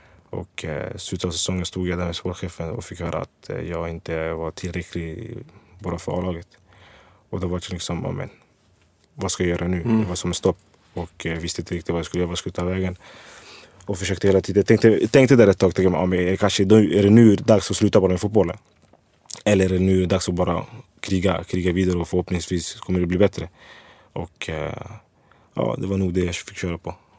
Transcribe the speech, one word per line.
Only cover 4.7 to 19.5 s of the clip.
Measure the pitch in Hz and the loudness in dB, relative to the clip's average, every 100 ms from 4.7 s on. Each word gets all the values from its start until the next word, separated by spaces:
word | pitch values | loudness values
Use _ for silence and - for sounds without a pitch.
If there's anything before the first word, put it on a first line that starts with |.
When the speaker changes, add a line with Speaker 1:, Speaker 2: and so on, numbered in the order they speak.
| 87 85 87 82 80 80 85 - - _ - | -8 -8 -8 -10 -10 -12 -14 -16 -20 _ -14
Speaker 1:
bara | - 85 | -8 -8
för | - 90 | -6 -6
A-laget. | 90 85 87 _ _ _ - - _ _ _ | -4 -6 -10 _ _ _ -20 -20 _ _ _
Och | 101 | -8
då | 90 | -4
var | 90 | -6
det | - | -8
liksom, | 87 - 85 | -8 -6 -6
"Ja, | 87 | -6
men | 90 - - _ _ _ _ _ _ _ - | -8 -10 -16 _ _ _ _ _ _ _ -8
vad | 95 | -6
ska | - | -2
jag | 90 | -2
göra | 87 87 | -2 -2
nu?" | 90 | -4
Speaker 2:
Mm. | 87 113 | 0 0
Speaker 1:
Det | 104 | 0
var | 90 | -4
som | 90 | -4
en | |
stopp. | 87 98 87 _ _ _ | -2 -2 -2 _ _ _
Och, | - 85 - 85 | -10 -10 -8 -8
eh, | 82 | -6
visste | 82 - | -6 -8
inte | 85 87 | -6 -6
riktigt | - | -4
vad | 85 | -4
jag | 80 | -4
skulle | 90 | -4
göra, | 87 | -4
vad | |
jag | 87 | -4
skulle | - | -8
ta | - | -6
vägen. | 90 92 95 92 - - - - - - - _ - | -4 -2 -4 -6 -14 -20 -20 -20 -20 -20 -20 _ -8
Och | 90 | -6
försökte | 90 95 101 | -4 0 4
hela | 95 | 4
tiden. | - 98 | 4 2
Jag | 98 | 4
tänkte, | 110 113 104 | 6 6 4
jag | 107 | 6
tänkte | 143 127 135 | 6 8 8
där | 104 | 8
ett | 95 | 6
tag, | 95 - | 2 4
tänkte, | 92 87 | 2 2
Ja, | 92 | 0
men | 92 | 0
är | 90 | 0
det | 95 | 0
kanske, | 101 - 98 | 0 2 6
då | 107 | 6
är | 104 90 | 6 4
det | 101 | 6
nu | 110 113 101 | 8 8 6
dags | - 107 - | 4 4 2
att | 98 | 0
sluta | 104 101 | 2 4
bara | 92 | 4
med | 90 | 2
fotbollen? | 104 107 85 80 _ _ _ _ _ _ - - | 0 2 0 -2 _ _ _ _ _ _ -16 -6
Eller | - | 2